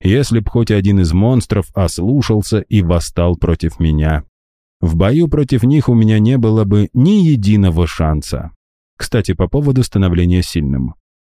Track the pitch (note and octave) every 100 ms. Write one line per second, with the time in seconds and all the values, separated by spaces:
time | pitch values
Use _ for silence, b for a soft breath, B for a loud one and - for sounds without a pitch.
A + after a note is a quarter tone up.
0 | F#2+ B2 C3 A#2 G2+ B2+ A2+ G#2 F#2+ G2
1 | E2+ F2 A2 B2+ - G2 - - F2 -
2 | F#2+ C#3 - G#2+ - G#2+ - G#2+ E2+ F2
3 | - - F2 F2 E2 E2 D#2+ - D#2+ D2+
4 | D#2 D2+ - _ _ _ _ - F2 E2
5 | F#2+ D3 E3 D3+ C3+ B2 A#2+ D3+ - A#2
6 | A2 G#2+ G#2+ C3+ A2+ A2 G2+ G#2 G#2 B2
7 | D3+ G#3+ E3 C3+ G2 G#2+ F#2+ D#2+ E2+ -
8 | D#2 D2+ - C#2 E2 - _ _ _ -
9 | - A#2 G2 F2+ F2+ D3 C#3+ C3 A#2+ G2+
10 | F#2+ F2 F2 F2+ E2+ E2+ C#2+ C2+ B1+ -
11 | _ _